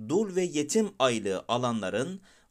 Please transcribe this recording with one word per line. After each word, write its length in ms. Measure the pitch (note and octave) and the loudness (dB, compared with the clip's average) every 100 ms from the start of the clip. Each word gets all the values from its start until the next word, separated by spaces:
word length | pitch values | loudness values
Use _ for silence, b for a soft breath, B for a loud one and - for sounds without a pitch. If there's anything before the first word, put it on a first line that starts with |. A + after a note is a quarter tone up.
| G#2+ | -2
dul 280 | E3 G#3+ F#3 | 0 0 0
ve 60 | |
yetim 480 | F3+ D3 C#3+ A3 G#3+ - | 0 0 0 2 0 2
aylığı 460 | C3 A#2 G2+ F#2 - | 2 2 0 -2 0
alanların 720 | A#2 A#2+ A2+ F#2+ G2+ C#3+ F#3+ b b b | 0 0 0 -2 -2 -4 -6 b b b